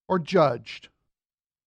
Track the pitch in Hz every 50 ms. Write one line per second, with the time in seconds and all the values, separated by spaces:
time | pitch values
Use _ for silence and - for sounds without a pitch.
0 | _ - 185 185 151 - 180 185 156 139 120 117 110 - - - - - _ _
1 | _ _ _ _ _ _ _ _ _ _ _ _ _